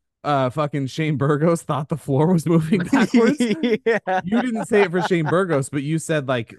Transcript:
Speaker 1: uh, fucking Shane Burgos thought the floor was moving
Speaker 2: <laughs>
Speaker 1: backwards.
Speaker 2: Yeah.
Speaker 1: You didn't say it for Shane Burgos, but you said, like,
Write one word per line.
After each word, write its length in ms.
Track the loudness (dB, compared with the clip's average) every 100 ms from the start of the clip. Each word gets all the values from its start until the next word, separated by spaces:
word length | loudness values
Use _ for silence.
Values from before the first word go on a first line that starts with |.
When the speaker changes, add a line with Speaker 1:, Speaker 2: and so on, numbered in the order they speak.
| _ _
Speaker 1:
uh, 260 | -2 0 0
fucking 380 | -2 -4 -4 -6
Shane 300 | -4 -2 0
Burgos 440 | 0 2 2 0
thought 280 | -2 -6 -4
the 80 | -8
floor 340 | -2 0 2
was 140 | 2 2
moving 340 | 2 2 0
Speaker 2:
<laughs> 120 | 2
Speaker 1:
backwards. 500 | 2 4 4 4 2
Speaker 2:
Yeah. 800 | 0 0 0 0 0 -2 0 -4
Speaker 1:
You 180 | 0 -2
didn't 260 | -2 -4 0
say 160 | 2
it 80 | 2
for 100 | 0
Shane 240 | 0 0 0
Burgos, 420 | 0 0 0 -2
but 160 | -4
you 160 | -4 -4
said, 300 | -2 -4 -2
like, 260 | -4 -4